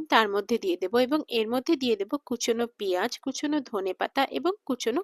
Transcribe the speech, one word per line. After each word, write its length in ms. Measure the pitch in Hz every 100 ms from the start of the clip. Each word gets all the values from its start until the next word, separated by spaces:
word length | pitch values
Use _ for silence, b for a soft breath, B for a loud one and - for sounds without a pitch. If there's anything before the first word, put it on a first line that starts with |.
| 311
তার 180 | 233 214
মধ্যে 260 | 202 202 226
দিয়ে 200 | 196 175
দেবো 200 | 185 240
এবং 200 | 247 302 -
এর 180 | 233 220
মধ্যে 260 | 254 254 302
দিয়ে 200 | 254 208
দেবো 200 | 202 285 -
কুচনো 400 | 240 - 226 233 -
পেঁয়াজ, 340 | 202 180 233 -
কুচনো 360 | 269 254 294 302 247
ধনেপাতা 520 | 202 190 185 - - 269
এবং 200 | - 320 415 -
কুচনো 360 | 247 233 269